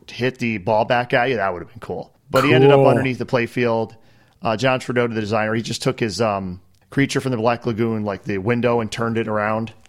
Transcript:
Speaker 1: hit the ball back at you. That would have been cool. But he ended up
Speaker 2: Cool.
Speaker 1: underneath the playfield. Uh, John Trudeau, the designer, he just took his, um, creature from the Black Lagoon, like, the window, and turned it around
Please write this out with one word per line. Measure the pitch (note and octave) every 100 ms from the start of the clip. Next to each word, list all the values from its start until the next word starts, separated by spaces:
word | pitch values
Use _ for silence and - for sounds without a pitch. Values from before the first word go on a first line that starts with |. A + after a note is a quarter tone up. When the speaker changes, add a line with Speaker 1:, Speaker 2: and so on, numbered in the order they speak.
| -
Speaker 1:
hit | - B2+ B2+
the | A#2 A2
ball | F#2+ A2 A#2+
back | B2 B2
at | C3 B2+
you. | A#2
That | F#2+
would | F2
have | E2
been | -
cool. | - F2 - _ -
But | C3
he | C#3
ended | C3 C#3
up | C#3
Speaker 2:
Cool. | C3+
Speaker 1:
underneath | C3+ C3 B2
the | A#2
playfield. | B2+ A#2 - A#2+ A2+ A2 - _ _ _ _
Uh, | - A2
John | C3 C3
Trudeau, | - B2 A#2+
the | A2
designer, | G#2 A2 G#2+ A2+
he |
just | A2 -
took | C3+ -
his, | A2+ F2+
um, | A2+ G2 F#2+ F2+ _ _ _
creature | - C#3 C3+
from | C3
the | A#2+
Black | A#2 A#2 B2
Lagoon, | G#2+ A#2 A2
like, | G#2 F#2+
the | - G2+
window, | F#2+ A#2+ A#2+ A#2+
and | A2
turned | - A#2 A2+
it | A2
around | G#2+ G#2 A2 A2+ -